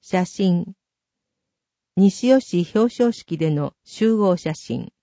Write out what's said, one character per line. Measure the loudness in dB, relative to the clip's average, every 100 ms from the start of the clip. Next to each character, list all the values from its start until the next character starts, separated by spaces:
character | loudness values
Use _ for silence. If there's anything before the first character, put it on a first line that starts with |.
写 | -4 -4 -4
真。 | -2 0 0 -2 -14 _ _ _ _ _ _ _ _ _ _ _ 2
西 | 2 2 2
尾 | 2
市 | 2 -4 -2 0
表 | 0
彰 | 0 -2
式 | -2 -8 -4
で | -2
の | -2 -4 _ _
集 | -2 0 2
合 | 2 0
写 | -2
真。 | -8 -8 -10 -10 _